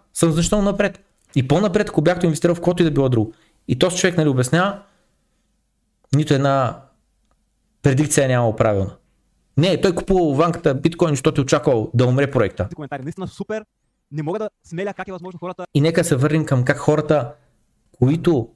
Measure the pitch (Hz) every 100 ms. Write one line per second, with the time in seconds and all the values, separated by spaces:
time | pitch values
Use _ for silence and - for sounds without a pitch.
0 | _ - 165 160 170 208 202 196 202 -
1 | _ _ _ - 127 156 208 202 208 -
2 | 156 180 175 151 170 170 170 180 165 143
3 | 135 120 107 - _ _ - 123 180 175
4 | 185 170 156 127 123 160 196 202 - _
5 | _ _ _ _ _ _ _ _ _ _
6 | - 139 151 139 139 135 120 - - _
7 | _ _ _ _ _ _ _ _ 143 127
8 | 147 151 131 123 117 110 113 101 95 -
9 | _ _ _ _ _ - 180 160 196 175
10 | - 185 165 135 170 165 151 131 165 170
11 | 170 139 160 147 135 151 151 120 107 120
12 | 123 127 139 131 98 - 95 - 143 -
13 | 139 175 185 - 202 214 214 _ _ _
14 | _ 147 151 208 214 _ - 165 202 185
15 | 190 185 180 180 180 185 180 143 156 170
16 | 165 135 147 156 151 131 127 139 - 151
17 | 151 151 123 - _ _ _ _ _ -
18 | 127 165 - 147 -